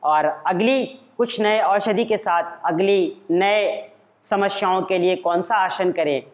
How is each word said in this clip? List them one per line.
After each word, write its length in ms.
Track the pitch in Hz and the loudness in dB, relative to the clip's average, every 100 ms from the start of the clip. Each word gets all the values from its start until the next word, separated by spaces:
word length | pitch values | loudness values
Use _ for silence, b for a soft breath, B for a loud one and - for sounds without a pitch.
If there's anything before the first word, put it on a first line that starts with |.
और 400 | 147 156 151 147 - | 2 2 2 -2 -2
अगली 380 | 180 226 269 247 - - _ | 0 2 2 -2 -8 -20 _
कुछ 240 | 233 - | -4 0
नए 200 | 208 214 | 0 2
औषधि 440 | 175 202 208 202 226 | 2 0 0 -2 0
के 120 | 214 | -2
साथ, 420 | 208 170 160 - - | 0 -2 -2 -6 -4
अगली 560 | 165 196 202 170 - - | 0 2 2 0 -4 -2
नए 600 | 170 196 214 196 156 - - _ _ | 0 2 2 0 -4 -10 -20 _ _
समस्याओं 600 | - 202 196 196 196 185 | -4 0 0 -2 0 0
के 160 | 180 185 | 0 0
लिए 180 | 180 180 | 2 0
कौन 260 | 180 170 | 0 -2
सा 140 | 175 220 | 0 0
आसन 360 | 185 - 180 | 0 0 -2
करें 320 | 170 151 135 - | 0 0 -2 -4